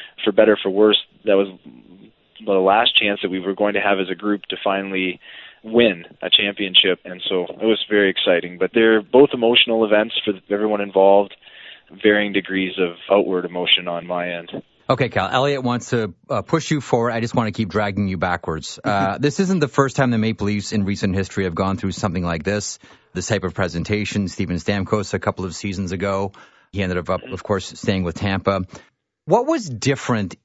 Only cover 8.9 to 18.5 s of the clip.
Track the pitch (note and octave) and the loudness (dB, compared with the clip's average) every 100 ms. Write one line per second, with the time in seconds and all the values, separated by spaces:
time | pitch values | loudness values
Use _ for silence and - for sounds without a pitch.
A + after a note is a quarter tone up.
8.9 | A2 G2 B2+ C#3+ C3+ A#2 A#2+ - A2+ A2 | 4 4 6 6 4 2 2 2 2 4
9.9 | G#2+ A2 - - F#2+ - G2+ G#2+ G#2 G2+ | 4 2 -2 -4 -4 -2 -2 0 -2 0
10.9 | F#2+ G2 G2 G2+ - - - - - _ | 4 6 6 4 -4 -20 -20 -20 -20 _
11.9 | F#2+ G#2+ G#2 G#2 G2+ F2+ F#2+ F#2 F#2 F2+ | 0 4 4 2 -2 -2 -2 -2 0 -2
12.9 | E2+ - G2+ F#2+ F#2 F2 F2+ F2 - F2 | -4 2 2 2 0 -4 -4 0 0 -2
13.9 | E2+ E2+ F2+ F2+ F2 E2+ - - _ - | -6 -4 -6 -4 -8 -10 -14 -16 _ -4
14.9 | B2+ B2 - G2 B2+ C#3 C#3 B2+ A#2+ - | -2 -2 -2 -2 0 0 0 -2 -4 -2
15.9 | A#2+ G#2+ E2+ - A#2 - D#3+ - D3 - | -4 -4 -6 -8 -6 -2 -2 0 -4 0
16.9 | B2 A#2 A#2 A#2 - A2 G#2+ G#2+ G#2 G#2 | 0 0 -2 -2 0 0 0 -2 0 -2
17.9 | G2 G2+ F#2 F2+ F2 - | -2 -2 -2 -2 -2 -4